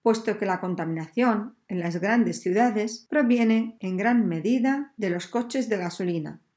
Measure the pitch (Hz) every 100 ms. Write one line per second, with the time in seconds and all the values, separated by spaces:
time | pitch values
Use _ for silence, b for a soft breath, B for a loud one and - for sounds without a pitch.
0 | 226 226 226 208 190 185 180 175 165 160
1 | 160 233 247 208 220 - - 180 170 170
2 | 190 240 185 165 185 196 247 208 226 -
3 | - 302 240 240 226 220 226 - 185 185
4 | 226 240 190 165 190 254 254 277 285 -
5 | 196 175 - 240 240 269 220 202 175 -
6 | 180 170 147 - _